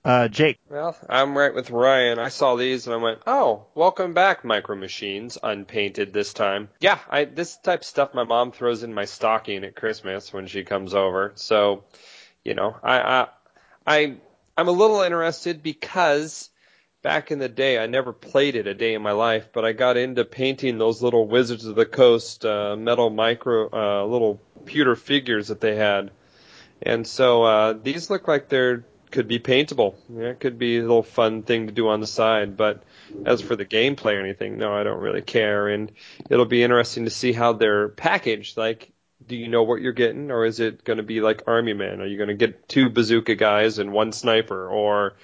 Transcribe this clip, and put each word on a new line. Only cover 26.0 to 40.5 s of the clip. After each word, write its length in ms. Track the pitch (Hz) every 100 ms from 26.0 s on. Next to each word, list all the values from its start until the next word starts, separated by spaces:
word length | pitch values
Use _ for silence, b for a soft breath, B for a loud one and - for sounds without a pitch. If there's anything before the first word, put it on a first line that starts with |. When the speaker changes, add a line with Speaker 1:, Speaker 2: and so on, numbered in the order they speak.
| 98 _ b b b b b b
Speaker 2:
And 240 | - 117 113
so, 360 | - 127 120
uh, 300 | 113 107 110 110
these 280 | 123 160 170
look 180 | 196 -
like 200 | 143 139
they're, 360 | 135 127 120 - _ _
could 160 | - 110
be 140 | 117
paintable. 580 | 131 131 147 135 101 92 _
Yeah, 200 | 117 117
it 120 | 123
could 160 | 135 117
be 220 | 120 117
a 40 |
little 200 | 117 117
fun 400 | 110 - 113 110
thing 240 | 107 113 110
to 60 |
do 160 | 107 110
on 100 | 107
the 60 | 110
side. 500 | - 110 110 101 98
But 280 | 107 101 _ B B B -
as 140 | 117
for 140 | - 110
the 80 | 101
gameplay 480 | 110 127 139 113
or 60 | 101
anything, 360 | 98 98 104 107
no, 160 | 107
I 120 | 104
don't 160 | 104 104
really 200 | 104 98
care. 440 | - 117 107 104 104
And 220 | 104 107 _ B B -
it'll 140 | 120 117
be 160 | 120
interesting 420 | 120 120 117 123 113
to 40 |
see 220 | - 127
how 200 | 117 120
they're 340 | 110 110 104 104
packaged. 680 | - 160 190 127 107 104 -
Like, 360 | 110 110 - _ _ _ 117
do 80 |
you 140 | 120 117
know 160 | 117
what 160 | 113 120
you're 100 | 127
getting, 380 | 117 117 113 143
or 140 | 120
is 140 | 113